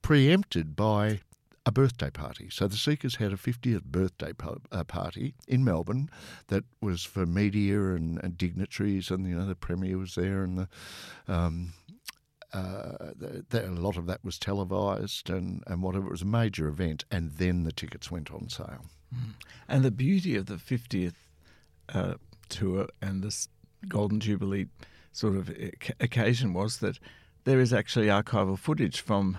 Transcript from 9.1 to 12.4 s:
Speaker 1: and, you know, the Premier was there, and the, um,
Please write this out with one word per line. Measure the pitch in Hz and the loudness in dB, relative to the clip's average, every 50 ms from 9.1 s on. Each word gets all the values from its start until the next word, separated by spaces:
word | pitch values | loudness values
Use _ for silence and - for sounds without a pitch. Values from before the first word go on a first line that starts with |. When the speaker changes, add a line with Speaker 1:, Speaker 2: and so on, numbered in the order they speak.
Speaker 1:
and, | 95 92 95 | -2 -2 -2
you | 92 87 | -2 -2
know, | 85 95 | -2 -2
the | 98 92 | -2 -4
Premier | - - - 87 92 95 92 92 | -6 -4 -4 -2 -2 -2 -2 -2
was | 92 95 92 - | -2 -4 -4 -2
there, | - 87 95 98 98 95 | -2 0 0 0 0 0
and | 90 90 92 | 0 -2 -2
the, | 92 87 - - - - - - - - - - - | -4 -4 -6 -16 -18 -16 -16 -16 -16 -18 -18 -14 -6
um, | - 95 85 85 87 82 85 87 87 82 - _ - 185 240 _ - - _ _ _ _ _ | -2 0 2 2 2 0 -2 -6 -8 -10 -14 _ -20 -20 -20 _ -20 -20 _ _ _ _ _